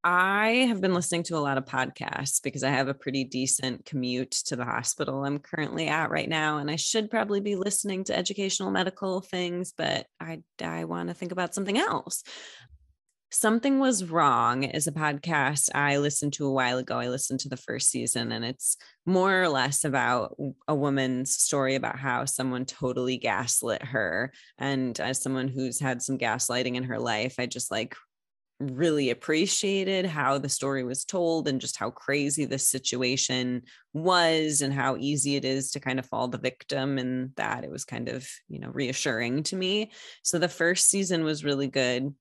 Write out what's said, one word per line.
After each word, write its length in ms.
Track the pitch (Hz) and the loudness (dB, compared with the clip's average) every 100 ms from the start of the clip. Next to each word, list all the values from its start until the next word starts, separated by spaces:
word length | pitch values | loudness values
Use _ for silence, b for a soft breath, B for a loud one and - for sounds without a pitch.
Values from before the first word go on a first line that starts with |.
I 600 | 170 180 185 202 220 240 254 | 4 4 4 4 4 4 4
have 120 | 202 | 4
been 140 | 190 | 2
listening 280 | 175 - 170 | 2 2 -2
to 120 | 170 165 | 0 0
a 20 | |
lot 200 | 143 135 | 2 0
of 60 | |
podcasts 760 | 131 127 127 - - - 135 - | 0 -2 -2 -4 -6 -4 -2 -2
because 220 | 139 135 | -2 -2
I 60 | 131 | 2
have 180 | 131 135 | 2 2
a 60 | |
pretty 280 | 139 139 135 | -2 -2 -2
decent 640 | 127 127 131 - 131 123 | -2 -2 0 0 -2 -4
commute 480 | - 143 123 123 127 - - | -6 -4 -2 -2 -2 -4 -4
to 100 | 123 | -4
the 80 | |
hospital 600 | 120 117 127 - 143 135 | -2 -2 -2 -2 -4 -2
I'm 140 | 139 143 | -2 -4
currently 480 | - 160 151 - 147 | -4 -6 -4 -2 0
at 240 | 156 156 | 0 0
right 180 | 156 - | 0 0
now. 300 | 160 156 151 | 0 0 0
And 100 | 143 | -2
I 60 | |
should 340 | 160 - 220 214 | -2 0 0 0
probably 300 | 226 208 202 | -2 0 -2
be 160 | 208 | 0
listening 480 | 196 196 196 202 190 | -2 0 -2 -2 -4
to 120 | 190 - | -2 -2
educational 560 | 180 202 190 - 190 | -2 -2 -2 -2 0
medical 480 | 190 185 185 196 185 | 0 -2 -2 -4 -4
things, 520 | 190 180 175 175 185 - | -4 -4 -2 -2 -6 -4
but 300 | - - - _ | -2 -2 -6 _
I, 240 | 165 165 - - | -12 -12 -14 -10
I 260 | - 165 165 | -6 -4 -4
wanna 280 | 170 170 | -4 -6
think 160 | 175 175 | -6 -6
about 240 | 180 175 | -4 -4
something 240 | - 196 214 | -2 0 0
else. 460 | 403 - - - B B B B B - _ _ _ _ _ | 2 -2 -4 -10 B B B B B -20 _ _ _ _ _
Something 480 | - 220 226 277 269 | 2 4 4 4 4
Was 260 | 269 214 | 4 2
Wrong 600 | 175 165 143 120 117 127 | 2 4 6 6 4 2
is 240 | 139 156 156 | 0 0 -2
a 40 | |
podcast 800 | 151 151 143 170 156 135 147 - | 0 -2 -2 0 2 2 2 0
I 260 | 143 143 143 | 2 4 4
listened 340 | 143 - 147 | 2 0 -2
to 120 | 139 139 | -2 0
a 60 | |
while 260 | 135 123 127 | 2 2 2
ago. 200 | 123 120 | 0 -2
I 100 | 123 | -2
listened 320 | 131 - 135 | -2 -2 -4
to 80 | 139 | -6
the 80 | 131 | -8
first 320 | - 117 - | -6 0 0
season, 400 | 127 117 120 117 | 0 -2 0 -2
and 140 | 113 | -2
it's 320 | 117 131 - - B B - | -4 -4 -4 -4 B B 2
more 340 | 185 190 185 | 4 6 4
or 60 | 180 | 4
less 360 | 135 127 139 | 4 2 2
about 520 | 151 135 120 123 - - 139 - - | 0 2 4 2 0 -4 -6 -6 -2
a 60 | |
woman's 600 | 151 143 135 131 127 139 | 2 2 2 2 0 -2
story 400 | - - 143 131 135 | 0 2 2 2 2
about 220 | 113 135 | 0 -2
how 280 | 135 123 127 | -2 -2 -2
someone 400 | - 131 127 131 | -2 -2 -2 -4
totally 500 | - 131 127 127 127 | -4 -2 0 0 0
gaslit 680 | 120 98 120 - 120 107 | 0 0 0 0 0 -4
her. 500 | - 120 95 87 127 B B - | -2 -2 0 0 -4 B B -6
And 420 | 135 135 127 113 | -2 0 -2 -2
as 220 | 101 135 | -4 -2
someone 260 | 135 131 131 | -2 -2 -2
who's 320 | 131 131 - | -2 -4 -2
had 220 | 139 123 | -2 -2
some 160 | - 135 | -4 -2
gaslighting 560 | 117 120 - 120 127 | 0 0 0 0 -2
in 80 | 123 | -2
her 140 | 127 113 | -4 -2
life, 380 | 120 107 127 - | 0 0 -2 -4
I 80 | 123 | -6
just, 240 | 120 - | -4 -4
like, 240 | 110 110 - _ _ _ _ _ _ | -4 -4 -8 _ _ _ _ _ _
really 480 | 139 127 165 151 131 | -6 0 2 4 2
appreciated 960 | 117 - 156 190 - 202 196 190 190 | 0 0 2 2 2 2 0 0 0
how 320 | 185 151 135 139 | 0 2 2 2
the 140 | 139 | 0
story 340 | - 139 135 | -2 0 0
was 200 | 123 131 - | -2 -4 -4
told 420 | 190 170 165 147 | 0 2 2 2
and 100 | 131 | 0
just 180 | - - | -2 -4
how 120 | 107 | -6
crazy 540 | - - 143 143 151 | -4 -2 0 2 0
this 240 | 143 131 - | -2 2 0
situation 960 | 131 - 123 123 131 - 127 123 123 120 B B | 0 -2 0 0 2 0 0 0 -2 -6 B B
was 640 | 151 170 180 165 160 156 143 | -2 4 6 6 4 2 0
and 140 | 139 | 0
how 220 | 139 135 123 | 2 0 0
easy 380 | 139 147 139 139 | 0 0 2 0
it 80 | 131 | 0
is 240 | 131 131 | -2 -2
to 80 | 143 | -4
kind 180 | 131 131 | -2 -4
of 60 | |
fall 240 | 120 113 123 | -4 -4 -2
the 80 | 117 | -2
victim, 640 | 123 - - 139 135 135 | -4 -4 -6 -2 0 0
and 360 | 127 127 127 135 | -2 -2 -4 -4
that 280 | - 123 | -4 -4
it 60 | - | -6
was 160 | - - | -10 -8
kind 240 | 117 120 | -8 -6
of, 180 | 127 135 - _ | -8 -10 -16 _
you 80 | - | -12
know, 80 | - | -8
reassuring 760 | - 127 131 147 113 120 135 | -4 -4 -2 -2 0 0 -2
to 120 | 151 190 | -2 -2
me. 340 | 185 208 214 B B B | 0 -2 -2 B B B
So 160 | - 170 | -2 0
the 120 | 170 | 0
first 400 | - 170 180 - | 2 2 4 4
season 340 | 196 185 170 | 2 0 2
was 200 | 156 151 147 | 2 0 0
really 220 | 139 139 | 0 0
good. 440 | 135 123 123 139 139 | 2 2 2 -2 -6